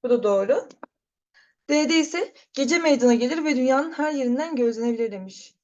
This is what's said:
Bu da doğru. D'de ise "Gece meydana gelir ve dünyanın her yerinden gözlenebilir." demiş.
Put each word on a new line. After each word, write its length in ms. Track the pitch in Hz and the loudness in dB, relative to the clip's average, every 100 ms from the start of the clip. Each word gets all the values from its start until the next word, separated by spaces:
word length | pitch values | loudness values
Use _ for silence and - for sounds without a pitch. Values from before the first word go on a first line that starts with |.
Bu 80 | 247 | 0
da 120 | 240 | 0
doğru. 460 | 202 196 196 330 - - - _ _ _ _ _ _ _ - | 2 0 0 -2 -2 -20 -20 _ _ _ _ _ _ _ -2
D'de 280 | 294 294 330 | 0 2 0
ise 340 | 311 339 440 _ _ | 0 -4 -8 _ _
"Gece 260 | - 269 339 | -6 0 2
meydana 360 | 330 277 247 | 2 4 4
gelir 300 | 233 247 320 | 4 2 -2
ve 120 | 311 254 | 0 0
dünyanın 360 | 254 262 320 | 2 0 0
her 200 | 320 302 | -4 -4
yerinden 440 | 294 247 247 320 294 | -2 -2 -2 -2 0
gözlenebilir." 560 | 233 220 233 226 226 | -2 0 -4 -2 -4
demiş. 420 | 196 190 - - _ | -6 -14 -18 -20 _